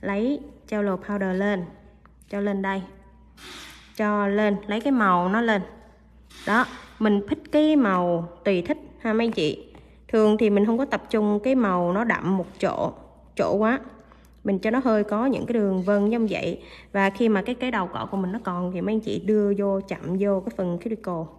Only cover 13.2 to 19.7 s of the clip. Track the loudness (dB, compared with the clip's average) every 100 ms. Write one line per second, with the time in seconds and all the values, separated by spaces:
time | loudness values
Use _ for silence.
13.2 | -16 -2 0 2 2 0 -6 -20 -20 -20
14.2 | -20 -8 -2 0 0 0 2 2 2 0
15.2 | 0 0 0 0 2 0 2 2 4 2
16.2 | 0 0 -4 -6 -12 -20 -6 0 0 2
17.2 | 2 2 0 -4 -4 -2 -4 -6 -6 -4
18.2 | -4 -4 -6 -4 -4 -4 -2 -2 -2 -6
19.2 | 0 2 2 0 0